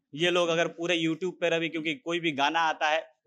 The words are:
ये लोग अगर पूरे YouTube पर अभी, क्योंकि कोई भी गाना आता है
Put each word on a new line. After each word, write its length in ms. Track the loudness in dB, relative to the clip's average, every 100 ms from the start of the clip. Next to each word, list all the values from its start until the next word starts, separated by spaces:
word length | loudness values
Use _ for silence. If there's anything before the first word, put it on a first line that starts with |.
| _
ये 160 | -2 2
लोग 180 | 2 2
अगर 200 | 2 0
पूरे 280 | -2 -2 0
YouTube 340 | 0 -2 -6 -2
पर 120 | 0
अभी, 160 | 0 -2
क्योंकि 260 | -4 -4 -4
कोई 240 | -4 -4
भी 120 | -2
गाना 280 | 0 0 2
आता 280 | 0 0 0
है 220 | 0 -4 _